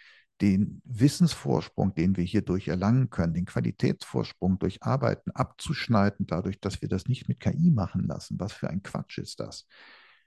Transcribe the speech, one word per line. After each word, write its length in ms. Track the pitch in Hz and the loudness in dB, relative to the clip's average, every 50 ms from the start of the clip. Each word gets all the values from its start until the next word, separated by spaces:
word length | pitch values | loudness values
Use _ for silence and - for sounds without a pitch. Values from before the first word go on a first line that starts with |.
| - - - - _ _ _ - | -20 -20 -20 -20 _ _ _ 0
den 420 | 98 101 95 95 104 - - - - | 2 4 4 4 2 0 -2 -8 -12
Wissensvorsprung, 1120 | - 123 101 127 147 - - 180 151 - - - 139 - - - - - - 95 95 - | -10 0 2 4 4 4 4 4 2 2 0 -2 0 0 0 0 -2 -2 0 0 0 2
den 220 | 80 82 95 98 | 2 2 2 2
wir 80 | 87 87 | 2 0
hierdurch 440 | 90 - 104 - - 87 92 - - | 0 0 0 0 0 0 -2 0 -2
erlangen 400 | 82 90 95 104 120 131 127 - | -2 0 2 4 4 4 2 2
können, 240 | - - 85 85 80 | 0 0 0 0 0
den 140 | 87 90 | -2 -4
Qualitätsvorsprung 1120 | - - 117 117 117 - - - 131 - - - - - 120 110 - - _ 90 92 95 95 | -2 -2 -2 -2 -2 -2 0 0 0 0 -2 -6 -6 -4 -4 -4 -4 -6 _ 0 0 0 0
durch 240 | - 92 - - - | 0 -2 -4 -4 -2
Arbeiten 480 | 113 120 135 131 113 - - - - | -2 0 2 2 0 0 -2 -4 -6
abzuschneiden, 960 | - - - - - - - - 143 - - - 117 101 98 101 - - - | -4 -4 -4 -4 -6 -8 -6 -6 -4 -4 -2 2 4 4 4 4 2 0 -2
dadurch, 340 | - 80 85 87 95 98 - | -2 -2 -2 -2 -4 -6 -4
dass 220 | - 98 - - - | -4 -6 -4 -4 -4
wir 60 | 101 | -4
das 180 | 92 95 - | -4 -2 -2
nicht 220 | - 127 - - - | -2 -4 -2 -2 -4
mit 120 | - - | -6 -2
K 120 | - - - | -2 -2 0
I 180 | 143 170 175 | 4 4 4
machen 360 | 151 107 92 - - 92 - | 4 4 2 0 -2 -2 -2
lassen. 320 | - - - - - 107 - | -2 -4 -6 -8 -8 -6 -6
Was 140 | 90 110 - | -6 -6 -6
für 160 | - - - | -6 -6 -6
ein 140 | - 98 - | -4 -6 -6
Quatsch 360 | - - - - - - - | -6 -6 -8 -8 -8 -10 -12
ist 220 | - - - - | -12 -10 -10 -10
das? 260 | 53 - - - - _ - - - - - - - - _ _ _ | -10 -10 -12 -16 -20 _ -20 -20 -20 -20 -20 -20 -20 -20 _ _ _